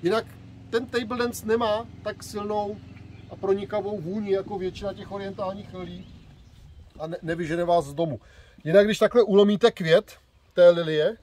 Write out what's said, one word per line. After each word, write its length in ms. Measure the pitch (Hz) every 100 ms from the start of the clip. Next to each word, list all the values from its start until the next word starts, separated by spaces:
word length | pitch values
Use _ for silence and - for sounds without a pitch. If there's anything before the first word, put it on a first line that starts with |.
Jinak 220 | 170 220 220 - - - -
ten 160 | 226 254
Table 320 | 240 226 247
Dance 280 | 240 - 214
nemá 420 | 226 226 214 233 -
tak 200 | 214 208
silnou 540 | - 208 208 208 202 208 - - - - -
a 60 | -
pronikavou 680 | 190 196 190 208 196 208
vůni 300 | 160 208 202
jako 260 | 196 190 202
většina 360 | 185 175 196
těch 180 | 196 190
orientálních 640 | 196 196 196 190 196 190
lilí 340 | 185 180 180 - - - - - - - - - -
a 80 | 160
ne-, 100 | 170
nevyžene 420 | 160 170 165 170
vás 220 | 175 170 143
z 80 |
domu. 260 | 143 165 120 - - - -
Jinak, 220 | 151 185 208
když 120 | 208
takhle 260 | 214 247
ulomíte 480 | 208 202 202 202 226
květ 460 | - 160 170 - - _ _ _
té 160 | - 175
lilie 480 | 170 165 156 160 226